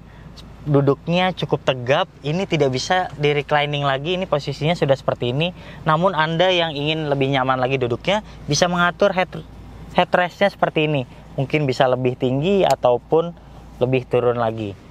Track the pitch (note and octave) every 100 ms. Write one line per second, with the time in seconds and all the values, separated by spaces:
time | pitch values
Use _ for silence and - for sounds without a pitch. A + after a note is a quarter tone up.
0 | - - - - - - D3 C#3+ C#3 C#3
1 | - F3 F#3 E3+ D#3 - - C3 A#2+ D3+
2 | G#3 - C#3 E3+ G3 D#3+ C#3 B2+ - F#3
3 | F3+ D3 D3 D3 C#3 D3 D3 C#3+ C#3+ C3+
4 | D3+ F3+ F#3 D3+ D3 C3+ D3 F3 D3 C3+
5 | - A#2+ B2 C3 E3+ - - - D#3+ D#3
6 | F#3 D3+ D#3 E3 F#3 F3+ E3 C#3+ D3 D#3
7 | D3+ C#3 C3+ C#3 C3 C3 B2+ C3+ A#2+ A#2
8 | - G#3 - - - D3 F3 F3 F3 E3+
9 | G3+ F3+ F3 D#3+ - - - - - -
10 | F3+ F3+ F3 - G3+ - E3+ D#3+ D3+ D3
11 | A#2+ - - - C3 D3+ C#3 B2+ C3 B2+
12 | B2+ B2 B2+ C3+ E3+ G3+ D#3+ C3+ B2+ A#2+
13 | - D#3+ E3+ E3+ - - - - B2+ C3
14 | B2 B2 A#2+ A#2+ A2+ A2+ G#2 G2 -